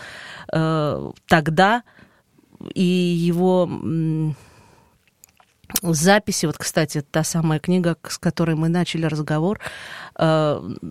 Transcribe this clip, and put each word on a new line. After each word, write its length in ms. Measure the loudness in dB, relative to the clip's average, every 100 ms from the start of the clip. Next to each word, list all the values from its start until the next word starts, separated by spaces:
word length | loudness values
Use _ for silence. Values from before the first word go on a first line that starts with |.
| -8 -18 -18 -16 -4
э, 600 | 0 0 0 0 -2 -6 -10 2
тогда, 560 | 2 2 2 4 2 -4 -20 -20 _ _ _ _ -18 -10
и 80 | -2
его, 840 | 0 2 2 2 0 2 2 2 0
м, 640 | -2 -4 -2 0 0 -2 -4 -12 -20 -20 _ _ _ _ _ -20 _ _ _ -6 -4
записи, 640 | 0 2 4 4 2 -2 -2
вот, 120 | -2
кстати, 440 | -2 0 0 -2
та 220 | -2 -2
самая 360 | 0 0 2 0
книга, 360 | 2 2 2 -2
к-, 100 | -8
с 60 | -4
которой 380 | -2 0 0 2
мы 120 | 2
начали 360 | 2 0 0 -2
разговор, 540 | -2 -2 0 0 -2 -8 -14 -16 -16 -14 0
э, 440 | 2 4 2 0 -6 -10 -10